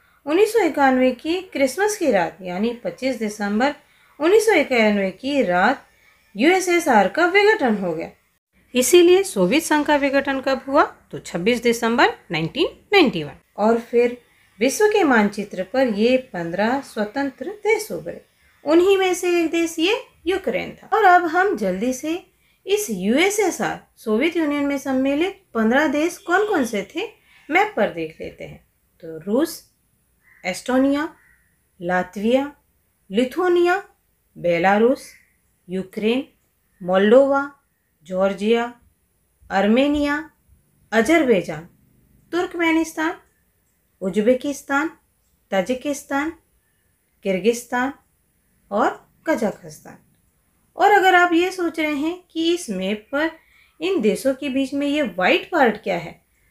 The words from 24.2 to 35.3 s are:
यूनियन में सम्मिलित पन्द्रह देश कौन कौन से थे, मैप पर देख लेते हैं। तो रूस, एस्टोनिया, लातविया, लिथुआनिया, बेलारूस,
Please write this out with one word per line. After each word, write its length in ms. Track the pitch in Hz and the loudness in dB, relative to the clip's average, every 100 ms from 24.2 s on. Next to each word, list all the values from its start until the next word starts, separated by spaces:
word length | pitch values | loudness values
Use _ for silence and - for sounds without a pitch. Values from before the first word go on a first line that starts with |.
| 330 330 | 0 0
यूनियन 280 | 302 294 | -2 -2
में 140 | 285 277 | -2 -4
सम्मिलित 640 | 277 262 269 285 370 - _ | -4 -2 0 0 -2 -6 _
पन्द्रह 320 | 226 220 262 311 | -2 0 2 2
देश 320 | 294 339 - | 0 -2 -4
कौन 280 | - 370 427 | -2 0 0
कौन 180 | 359 | -2
से 240 | 233 202 185 330 | -2 -4 -8 -8
थे, 120 | 440 - _ _ - | -10 -12 _ _ -2
मैप 240 | 349 415 311 | 0 0 0
पर 120 | 190 | -2
देख 280 | 170 160 - | -4 -10 -10
लेते 240 | 175 - | -16 -16
हैं। 220 | 156 151 _ _ _ _ | -18 -20 _ _ _ _
तो 180 | 165 160 | -18 -14
रूस, 440 | 175 233 330 - - _ _ _ _ _ _ _ | -4 -2 -2 -4 -20 _ _ _ _ _ _ _
एस्टोनिया, 720 | 180 180 - 254 277 285 330 - _ _ _ _ _ - | -10 -8 -2 2 2 0 -4 -10 _ _ _ _ _ -10
लातविया, 720 | 175 180 180 202 214 262 285 - _ _ _ _ - | -2 -2 -2 -4 0 0 -2 -10 _ _ _ _ -6
लिथुआनिया, 720 | 196 254 311 370 349 349 381 381 _ _ _ _ - | -2 -2 0 0 2 2 0 -6 _ _ _ _ -6
बेलारूस, 720 | 170 170 190 208 233 277 - - _ | -2 0 2 4 2 0 -6 -20 _